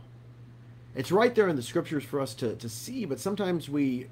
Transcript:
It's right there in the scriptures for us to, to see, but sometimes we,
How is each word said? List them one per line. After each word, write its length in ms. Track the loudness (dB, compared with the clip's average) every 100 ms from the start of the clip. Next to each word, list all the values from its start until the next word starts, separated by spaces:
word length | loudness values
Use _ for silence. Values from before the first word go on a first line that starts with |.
| -18 -20 -20 -20 -20 -20 -20 -20 -12
It's 180 | -6 2
right 220 | 6 6
there 140 | 6 4
in 80 | 4
the 80 |
scriptures 400 | 0 -2 0 -2
for 160 | -2 -2
us 160 | -2 -2
to, 200 | -4 -2
to 120 | -6
see, 360 | -8 -8 -4 -4
but 140 | -2
sometimes 480 | -2 0 0 0 0
we, 380 | 2 2 0 -4